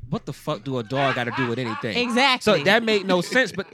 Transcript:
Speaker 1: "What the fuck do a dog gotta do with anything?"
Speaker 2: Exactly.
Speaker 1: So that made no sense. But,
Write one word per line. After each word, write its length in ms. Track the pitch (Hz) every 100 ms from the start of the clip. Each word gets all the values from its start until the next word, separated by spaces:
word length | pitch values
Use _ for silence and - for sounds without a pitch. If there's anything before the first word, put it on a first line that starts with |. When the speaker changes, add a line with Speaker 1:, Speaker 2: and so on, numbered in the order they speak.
| 117
Speaker 1:
"What 160 | 196 -
the 60 |
fuck 320 | 135 - 151
do 140 | 135 131
a 40 |
dog 320 | 107 131 139
gotta 160 | 123 120 117
do 100 | 123
with 100 | 117
anything?" 380 | 120 107 117 233
Speaker 2:
Exactly. 600 | 247 240 269 247 214 180
Speaker 1:
So 60 |
that 180 | 175 220
made 240 | 226 214 190
no 140 | 180
sense. 320 | 175 247 226
But, 140 | 175 -